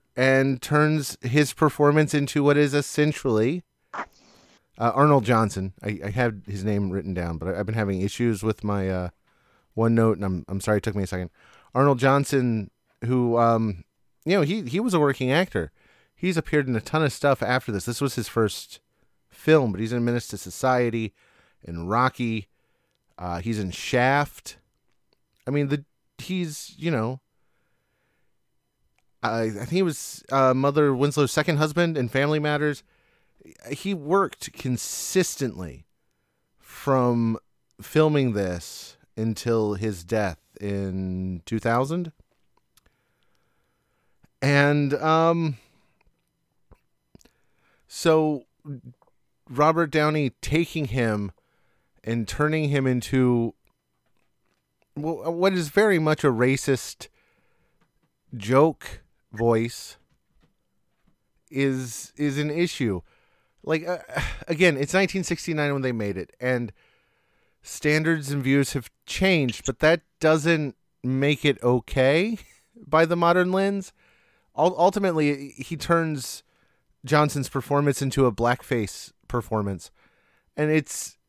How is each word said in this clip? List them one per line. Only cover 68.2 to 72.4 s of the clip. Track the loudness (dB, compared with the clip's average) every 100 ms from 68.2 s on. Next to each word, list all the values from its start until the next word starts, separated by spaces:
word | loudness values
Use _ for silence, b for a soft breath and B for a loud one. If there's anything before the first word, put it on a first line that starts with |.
| -2
and | -2
views | 2 2 2
have | -4 -8 _ -12
changed, | -2 2 2 0 -4 -8
but | 0
that | 2 2 -2 _
doesn't | 2 2 2 0 -2 -10 _ _
make | -4 0 0 2 0
it | 0
okay | 2 0 0 2 4 2 0 -4